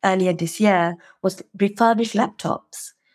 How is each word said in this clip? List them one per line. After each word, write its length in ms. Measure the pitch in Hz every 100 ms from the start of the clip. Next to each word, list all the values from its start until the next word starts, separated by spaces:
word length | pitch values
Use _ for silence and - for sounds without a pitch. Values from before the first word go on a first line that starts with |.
earlier 300 | 196 190 185
this 260 | 165 165 -
year 380 | 214 185 170 175 - -
was 180 | 190 185 - 196
refurbished 560 | 202 202 233 226 226
laptops. 800 | 208 - - - - _ - - _ _